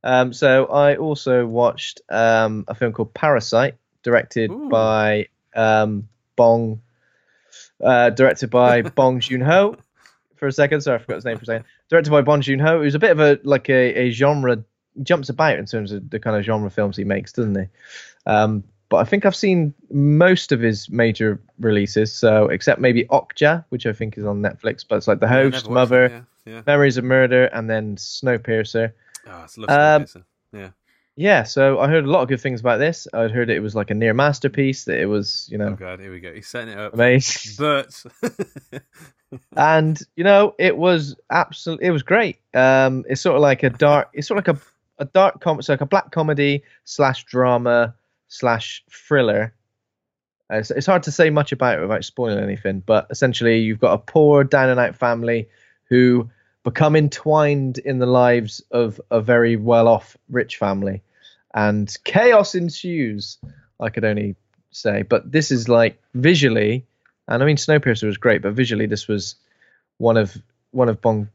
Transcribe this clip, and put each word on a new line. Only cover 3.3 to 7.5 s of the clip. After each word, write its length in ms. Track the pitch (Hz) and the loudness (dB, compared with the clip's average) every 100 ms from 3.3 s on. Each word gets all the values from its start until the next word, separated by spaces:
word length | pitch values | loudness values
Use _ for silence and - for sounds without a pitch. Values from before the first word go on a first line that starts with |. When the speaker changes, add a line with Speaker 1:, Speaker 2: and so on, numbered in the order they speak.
| 135 - 113 139 - _ _ | 0 0 0 0 -4 _ _
Speaker 1:
directed 480 | - 117 - - 110 | 0 0 0 -4 -4
Speaker 2:
Ooh. 200 | 214 294 | -6 -2
Speaker 1:
by, 580 | 113 110 110 107 107 - _ _ 113 | 0 0 0 0 -2 -4 _ _ -2
um, 520 | 110 107 107 104 110 _ _ - | 2 2 0 -4 -10 _ _ 2
Bong, 460 | 117 117 113 110 _ _ _ _ _ _ _ | 4 4 0 -8 _ _ _ _ _ _ _